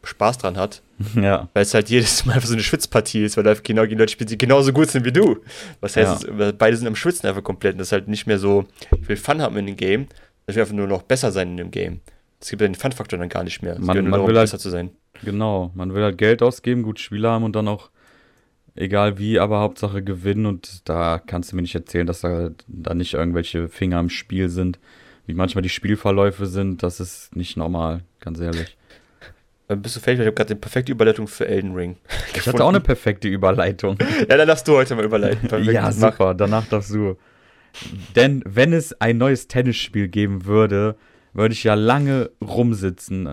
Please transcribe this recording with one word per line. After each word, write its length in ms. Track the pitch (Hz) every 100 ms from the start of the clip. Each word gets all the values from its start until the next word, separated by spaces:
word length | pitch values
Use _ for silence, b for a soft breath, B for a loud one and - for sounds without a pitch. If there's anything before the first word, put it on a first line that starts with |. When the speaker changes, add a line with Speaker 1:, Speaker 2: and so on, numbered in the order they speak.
Speaker 1:
Spaß 340 | - - 107 127
dran 180 | 95 92
hat. 240 | 101 - _ -
Speaker 2:
<laughs> 160 | 104 110
Ja. 340 | 98 95 90
Speaker 1:
Weil 100 | 101
es 100 | 101
halt 160 | 113 104
jedes 360 | 120 107 - 127
Mal 140 | 123
so 120 | 120
eine 80 | 113
Schwitzpartie 600 | 104 160 - 120 - 110 104
ist, 100 | -
weil 80 |
da 120 | 104 107
genau 300 | - 110 110
die 100 | 110
Leute 160 | 110
spielen, 160 | - 110
die 80 | 113
genauso 340 | 131 139 135
gut 180 | 131 156
sind 140 | 131
wie 80 | 120
du. 260 | 139 202 107 B B B B
Was 160 | 101 113
heißt, 300 | 98 87 -
Speaker 2:
Ja. 200 | 104 104
Speaker 1:
es, 40 | 101
beide 200 | 113 117
sind 100 | 117
am 80 | 107
Schwitzen 320 | 175 175 98
einfach 160 | 98
komplett. 300 | 101 92 98
Und 60 | 92
das 80 | 92
ist 40 |
halt 140 | 101 98
nicht 200 | 104 -
mehr 100 | 101
so, 280 | 98 101 98 B B -
ich 80 | -
will 80 | 104
Fun 240 | - 151
haben 160 | 135 104
in 80 | 98
dem 100 | 98
Game, 320 | 95 110 139 b b _ -
ich 80 | 104
will 60 |
einfach 140 | 104 104
nur 120 | 98
noch 140 | 95
besser 300 | - 127 113
sein 180 | 95 90
in 80 | 90
dem 140 | 90
Game. 280 | 90 87 85 - b b _
Es 100 | -
gibt 120 | 104
ja 60 | 104
den 80 | 92
Fun-Faktor 440 | 131 127 - 90
dann 100 | 87
gar 140 | 90
nicht 180 | 90 -
mehr. 120 | 90
Es 60 | 85
Speaker 2:
Man, 160 | 90 98
Speaker 1:
geht 80 |
nur 80 | 95
Speaker 2:
man 80 | 98
Speaker 1:
darum, 80 | 95
Speaker 2:
will 80 | 113
halt 80 | 107
Speaker 1:
besser 140 | 98
zu 100 | 95
sein. 220 | 87 87 - _ -
Speaker 2:
Genau, 480 | 104 101 110 98 90 92
man 180 | 92
will 100 | 98
halt 140 | 104 87
Geld 240 | 107 117
ausgeben, 420 | 120 123 120 123
gute 180 | 110 104
Spiele 280 | - 104 113
haben 140 | 113
und 120 | 113 107
dann 120 | 104
auch, 220 | 104 - b b b b b b b _ -
egal 420 | 95 101 104 98
wie, 220 | 107 104
aber 200 | 104 104
Hauptsache 440 | 104 - 101 98
gewinnen. 420 | 95 92 98 104 107
Und 420 | 90 - 92 -
da 300 | 82 85 82 -
kannst 260 | 87 -
du 40 | 90
mir 60 |
nicht 120 | 87 85
erzählen, 320 | - 87 85
dass 140 | 85
da, 300 | 87 87 85 80 -
da 260 | - 80
nicht 200 | 85 87
irgendwelche 560 | 73 85 85 82 82 85
Finger 300 | - 92 87
im 100 | 85
Spiel 400 | - - 92 92
sind. 300 | 90 90 90 b b b b -
Wie 60 |
manchmal 280 | 85 92 95
die 80 | 92
Spielverläufe 760 | - 101 104 101 98 101 95 98
sind, 360 | 95 95 90
das 160 | 90 -
ist 360 | 90 - - -
nicht 200 | 90 -
normal, 440 | 82 87 80 85 87 _
ganz 200 | 82 82
ehrlich. 380 | 85 82 82 - b b b b b b _ _ -
Speaker 1:
Dann 140 | 101
bist 140 | 117 120
du 40 |
fertig, 180 | - 123
weil 60 | 110
ich 60 |
hab 40 | 107
grad 140 | 104
die 60 | 104
perfekte 360 | - 127 127
Überleitung 360 | 117 113 110 107
für 200 | - -
Elden 280 | 98 95 90
Ring 200 | 87 90 - B B -
Speaker 2:
Ich 100 | 131
hatte 160 | 120
auch 60 | 147
eine 100 | 190
Speaker 1:
gefunden. 40 |
Speaker 2:
perfekte 440 | - 120 - 98 104
Überleitung. 680 | 95 95 98 90 95 95 98 262
Speaker 1:
<laughs> 160 | 311 220
Ja, 60 | 139
dann 100 | 156
darfst 200 | 156 -
du 60 |
heute 220 | 143 131 117
mal 100 | 107
überleiten. 420 | 110 101 107 113
Perfekt, 240 | 107 110
Speaker 2:
Ja, 120 | 113
Speaker 1:
mach. 80 | 107
Speaker 2:
super, 400 | 104 110 - 95
danach 320 | 90 101 110 107
darfst 260 | 107 101
du. 240 | 104 101 90 b b b b b - - 98 - 117
Denn 280 | 135 135 98
wenn 280 | 104 147
es 260 | 165 - -
ein 180 | 113 117
neues 300 | 135 131 -
Tennisspiel 600 | 127 127 110 - 104 98
geben 360 | 104 104 98 95
würde, 500 | 107 110 98 107 107 b b b
würde 200 | 98 110
ich 100 | 110
ja 100 | 110 104
lange 560 | 110 139 143 135 117 - 104
rumsitzen. 840 | - 123 107 95 92 - 95 80